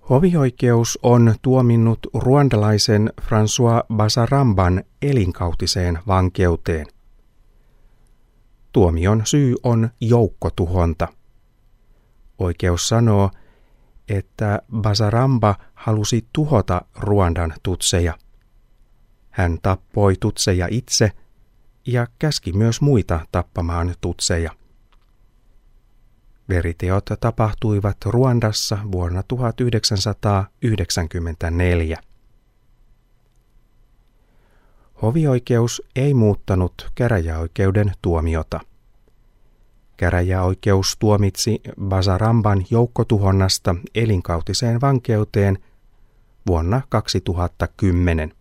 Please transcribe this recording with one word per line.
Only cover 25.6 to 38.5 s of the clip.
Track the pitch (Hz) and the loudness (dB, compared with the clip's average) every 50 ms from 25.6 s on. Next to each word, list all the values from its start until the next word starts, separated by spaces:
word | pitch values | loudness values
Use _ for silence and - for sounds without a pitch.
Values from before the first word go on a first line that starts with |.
| _ _ _ _ _ _ _ _ _ _ _ _ _ - _ _ _ - | _ _ _ _ _ _ _ _ _ _ _ _ _ -20 _ _ _ -2
Veriteot | 95 87 82 85 85 - - 90 95 98 - - 107 - | -2 -2 0 -2 -6 -4 -4 -2 -2 -2 -2 -4 -6 -2
tapahtuivat | - 117 113 - 113 107 107 - - 110 104 101 98 101 101 - - | -2 -4 0 0 -2 -2 -2 -4 -2 -2 -2 0 -2 -2 -4 -4 -6
Ruandassa | 101 104 120 131 131 120 120 113 107 104 - - - 110 101 107 107 | -2 0 2 2 2 2 0 0 -2 -2 -4 -4 -6 -6 -6 -6 -6
vuonna | 95 90 87 87 87 92 95 | -4 -4 -4 -4 -4 -6 -6
tuhat | _ 127 123 127 117 110 - | _ -6 -4 -4 -4 -4 -2
yhdeksänsataayhdeksänkymmentäneljä. | 127 123 117 110 - - 107 98 - 113 101 - - 110 101 98 98 - _ _ - 120 110 - 92 - - - 87 80 - 90 82 85 80 - - 82 82 85 90 90 87 85 82 80 80 - - - - _ _ _ _ _ _ _ _ _ _ _ _ _ _ _ _ _ _ _ _ _ _ _ _ _ _ _ _ _ _ _ _ _ _ _ _ _ _ _ _ _ _ _ _ _ _ _ _ _ _ _ _ _ _ _ _ - | -4 -2 -2 -2 -2 -2 -2 -2 -2 -4 -4 -2 -2 0 0 0 -2 -4 _ _ -2 -2 -2 -2 -2 -4 -4 -6 -6 -6 -6 -6 -6 -6 -8 -6 -6 -4 -2 0 2 2 2 0 0 -2 -6 -8 -10 -20 -20 _ _ _ _ _ _ _ _ _ _ _ _ _ _ _ _ _ _ _ _ _ _ _ _ _ _ _ _ _ _ _ _ _ _ _ _ _ _ _ _ _ _ _ _ _ _ _ _ _ _ _ _ _ _ _ _ -4
Hovioikeus | - 110 127 165 160 147 127 123 - - 123 117 117 117 - - - _ _ | -2 0 0 2 2 2 0 0 0 0 0 2 2 0 -2 -6 -14 _ _
ei | 131 131 147 143 | -2 0 2 2
muuttanut | 127 110 104 101 - - - 101 90 90 87 - - - - - | 4 4 4 2 0 -2 -2 0 0 0 -2 -4 -10 -12 -10 -4
käräjäoikeuden | - 123 117 120 95 80 82 80 80 82 82 _ - 98 98 95 107 104 101 92 - | -2 0 0 0 0 0 -2 -4 -6 -6 -8 _ -2 0 0 2 2 0 0 -4 -4
tuomiota. | - 95 85 82 80 80 80 80 80 - | -2 -2 0 0 0 0 -2 -2 -4 -6